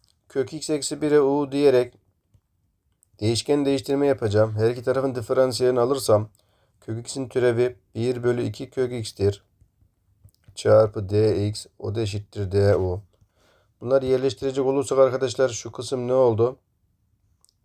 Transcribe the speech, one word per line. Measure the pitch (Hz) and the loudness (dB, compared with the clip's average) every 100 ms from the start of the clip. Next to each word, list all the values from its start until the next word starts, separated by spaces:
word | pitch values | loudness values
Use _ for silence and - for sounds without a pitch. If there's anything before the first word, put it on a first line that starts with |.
| _ _ _ | _ _ _
kök | 139 131 | -6 -6
x | 156 - | -8 -6
eksi | 151 - 147 | -4 -4 -4
bire | 151 147 | 2 4
u | 139 143 143 | 4 2 -2
diyerek | 139 143 127 123 - _ _ _ _ _ _ _ _ _ _ _ _ | 2 4 4 2 -8 _ _ _ _ _ _ _ _ _ _ _ _
değişken | 107 113 - 147 | -2 -2 0 0
değiştirme | 139 139 - 139 143 | 2 -2 -2 0 0
yapacağım. | 135 110 104 110 107 | 0 0 2 0 2
Her | 113 | 0
iki | 123 | 0
tarafın | 123 131 135 | -2 -2 -2
diferansiyelini | 123 113 131 131 123 127 127 | -4 -4 0 2 2 0 2
alırsam | 120 139 - 107 107 _ _ _ _ _ | 0 0 2 0 0 _ _ _ _ _
kök | - 113 120 | -12 -12 -10
x'in | 139 123 | -10 -6
türevi | 127 123 117 123 - _ | 0 0 2 -2 -4 _
bir | 110 120 123 | -6 -4 -2
bölü | 123 120 | -2 -2
iki | 113 107 135 | -4 -8 -10
kök | - 127 | -4 -4
x'tir. | 123 110 - 98 101 _ _ _ _ _ _ _ _ _ _ _ | -4 -10 -2 -2 -2 _ _ _ _ _ _ _ _ _ _ _
Çarpı | - - 107 110 110 95 | -6 4 4 4 0 -4
dx, | 104 110 92 104 107 - _ | 0 2 2 -2 -4 -14 _
o | - | -8
da | 104 | -6
eşittir | 107 104 104 107 98 | -6 -6 -10 -8 -2
du. | 98 101 92 92 90 - _ _ _ _ _ _ _ | 2 4 4 0 -4 -10 _ _ _ _ _ _ _
Bunları | 120 135 131 | 0 0 2
yerleştirecek | 131 135 117 139 131 131 | 0 0 -4 -6 -2 0
olursak | 139 127 135 | 0 0 4
arkadaşlar | 131 131 131 110 131 | 4 4 -4 0 -2
şu | 113 - | -2 -12
kısım | - 117 131 123 | -12 -8 -6 0
ne | |
oldu? | 131 127 110 120 - _ _ _ _ _ _ _ _ _ _ | 2 4 4 0 -2 _ _ _ _ _ _ _ _ _ _